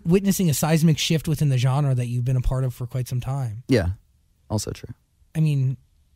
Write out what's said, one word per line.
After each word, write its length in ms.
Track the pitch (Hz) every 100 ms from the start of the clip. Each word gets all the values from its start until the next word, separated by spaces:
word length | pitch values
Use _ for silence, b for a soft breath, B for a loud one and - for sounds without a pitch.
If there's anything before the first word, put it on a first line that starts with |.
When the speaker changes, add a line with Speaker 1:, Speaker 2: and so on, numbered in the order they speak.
| 170
Speaker 1:
witnessing 440 | 185 196 190 180
a 40 |
seismic 440 | 143 156 160 165 147
shift 300 | - 160 -
within 220 | 151 151
the 80 | 131
genre 360 | 131 131 143
that 140 | 127 120
you've 180 | 120 120
been 100 | 127
a 40 |
part 220 | - 131
of 100 | 131
for 140 | - 123
quite 200 | 131 123
some 120 | 123
time. 420 | 117 139 123 107 -
Speaker 2:
Yeah, 220 | 127 87 98 _ _ _ _ -
also 220 | 104 -
true. 220 | - - - _ _ _ 160
Speaker 1:
I 40 |
mean, 360 | 156 143 131 135 _ _ _